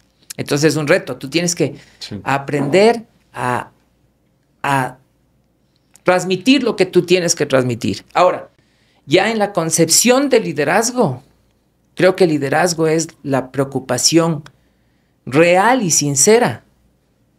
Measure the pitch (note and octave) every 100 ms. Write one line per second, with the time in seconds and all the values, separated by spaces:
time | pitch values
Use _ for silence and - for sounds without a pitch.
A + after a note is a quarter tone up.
0 | _ _ - - C3+ C#3+ D#3 D3 C#3+ G3
1 | F#3+ - C3+ E3 F3 F3 C#3 - - -
2 | - G2+ C3+ C#3 C#3 D3 C#3 F#3 A3 A3+
3 | - _ _ B2 B2+ A#2+ - _ _ _
4 | _ _ _ _ _ _ C#3 C#3 B2+ -
5 | _ _ _ _ _ _ _ _ _ _
6 | - F3+ F#3 F#3 B3+ C#4 A#3 - F#3 F3+
7 | E3+ F3+ E3+ - D3+ C3 B2+ A#2 - -
8 | - D#3+ F3+ C3 - _ _ _ _ _
9 | - E3+ G#3+ A3 G3+ F3 D#3+ E3+ E3 -
10 | A#3+ B3+ C#4+ A3+ F3 C#3+ D3 G3 A3+ B3
11 | E3+ B2 _ _ _ _ _ _ _ -
12 | F3+ F#3 F3 D3 C3+ D3+ F3 D#3+ D#3+ D#3+
13 | D#3+ - C#3+ C3 - C3+ C3+ C3 - A#2+
14 | - D#3+ E3 D3 - _ _ _ _ _
15 | _ _ - C#3 F3 F3+ A3 C4 F3+ -
16 | C#3+ C3 G#3 A#3 F#3+ A2 _ _ _ _
17 | _ _ _